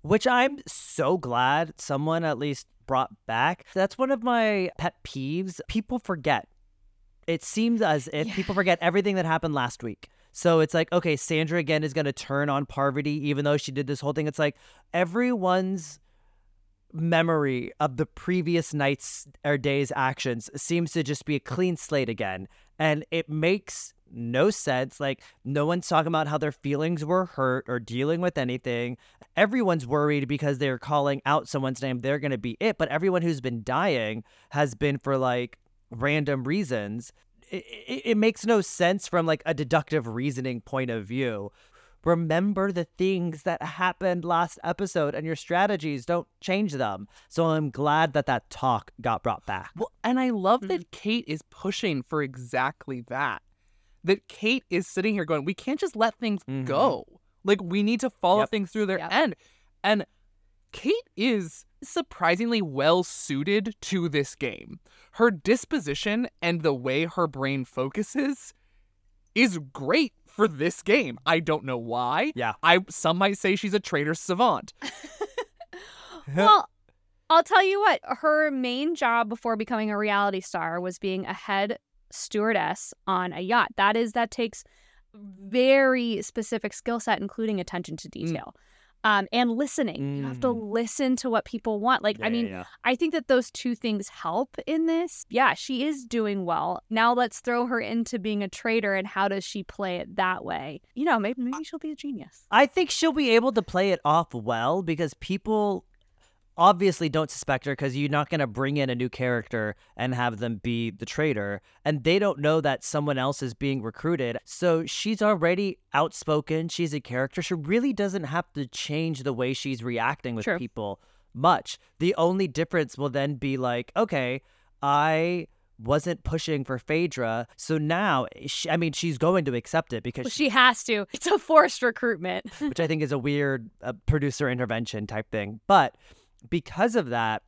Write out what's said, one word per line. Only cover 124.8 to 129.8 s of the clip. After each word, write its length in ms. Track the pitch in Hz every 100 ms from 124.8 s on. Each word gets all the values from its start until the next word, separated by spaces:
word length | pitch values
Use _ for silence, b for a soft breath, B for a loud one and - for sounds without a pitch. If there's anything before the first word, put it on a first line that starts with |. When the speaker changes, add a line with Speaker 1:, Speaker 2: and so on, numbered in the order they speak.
Speaker 1:
I 680 | 139 143 156 156 170 180 165 _ _ _
wasn't 460 | 113 147 165 170
pushing 400 | - 160 - 151
for 140 | 135 127
Phaedra, 680 | - 156 170 135 117 113 120 _
so 180 | - 156
now," 500 | 151 170 208 139 123 - 139
she, 240 | - -
I 80 | 165
mean, 140 | 165
she's 240 | 139 170 139
going 260 | 156 185
to 100 | 143
accept 380 | 120 - 160